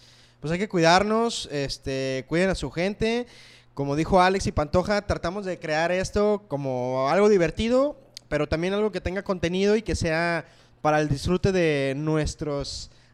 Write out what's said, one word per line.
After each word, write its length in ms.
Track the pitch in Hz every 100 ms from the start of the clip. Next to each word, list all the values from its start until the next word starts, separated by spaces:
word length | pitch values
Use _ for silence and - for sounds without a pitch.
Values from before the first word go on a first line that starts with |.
| - - _ _
pues, 120 | 147
hay 60 | 175
que 100 | 208
cuidarnos, 800 | 180 160 180 208 220 233 - -
este, 760 | 143 139 - 135 135 135 131 -
cuiden 220 | 165 190
a 60 | 165
su 160 | 139
gente. 560 | 160 190 208 226 233 240 - - - _
Como 220 | - 139 147
dijo 260 | 160 185
Alex 240 | 185 190 208
y 40 |
Pantoja, 500 | 151 151 180 180 208 202
tratamos 400 | 156 170 202 185
de 120 | 170
crear 340 | 156 156 170
esto 500 | 185 180 208 208 208 -
como 580 | 139 135 127 127 131 135
algo 200 | 175 214
divertido, 680 | 196 160 - 226 254 285 - - - -
pero 200 | 147 147
también 260 | 160 185
algo 180 | 202 214
que 80 | 180
tenga 240 | 175 196
contenido 520 | 190 180 170 185 202 220
y 40 |
que 140 | 190 156
sea 500 | 170 160 170 165 - - _ _
para 180 | 151 151
el 80 | 151
disfrute 460 | 135 165 180 202
de 400 | 185 165 143 135 135
nuestros 960 | 156 156 143 - 147 143 135 - - - _